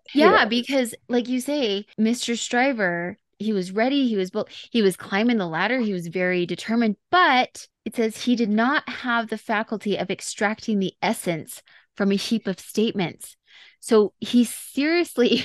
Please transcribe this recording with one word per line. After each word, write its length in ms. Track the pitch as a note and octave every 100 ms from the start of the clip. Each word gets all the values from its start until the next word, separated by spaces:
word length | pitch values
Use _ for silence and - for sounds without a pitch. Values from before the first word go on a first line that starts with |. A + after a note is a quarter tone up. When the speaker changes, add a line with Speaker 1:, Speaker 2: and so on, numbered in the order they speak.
| -
Speaker 1:
he 100 | C#4
Speaker 2:
Yeah, 240 | D#4+ G#4
Speaker 1:
was. 40 | A#3
Speaker 2:
because, 460 | A#3+ A#3+ C4+ A#3+ - -
like 180 | B3 A#3+
you 120 | B3+
say, 440 | C4 D4 A3+ G3 G3+ -
Mister 340 | A3 A#3+ -
Stryver, 840 | A#3 - A#3+ C4+ A#3+ F#3 E3+ F3 G3+ _ -
he 140 | G#3
was 180 | G3+ F3+
ready, 360 | G3 B3 C#4+ B3+
he 80 | G#3
was 140 | F#3
built, 180 | G#3+ - - -
he 100 | A#3
was 160 | G3 E3+
climbing 400 | - G3 A#3+ A3+
the 100 | F3
ladder, 320 | D#3+ G3+ B3+
he 120 | G#3+
was 140 | F#3 E3+
very 400 | F#3 F3+ F3+ F3
determined, 500 | F3 - A#3 A3+ G3 -
but 560 | F4+ E4+ C4 B3 - - _
it 100 | A3
says 280 | - A3+ -
he 120 | -
did 140 | A#3 A3+
not 380 | G#3+ A#3+ D4 -
have 400 | - B3 A#3 A3
the 80 | A3
faculty 600 | - G#3+ A3 G#3 G#3 F#3
of 120 | F3+
extracting 680 | F#3+ - - G#3 A3 - G#3
the 160 | F#3+ -
essence 600 | F#3+ A3+ F#3+ E3 - - _ - _ -
from 140 | G3
a 40 | G3
heap 300 | - A3+ -
of 120 | F3+
statements. 760 | - - A3+ G3+ E3 - - - _ - - _
So 320 | - A3 G3+ -
he 240 | G#3+ A#3+
seriously 1000 | A3+ - - - D4 F4 E4 - A#3+ B3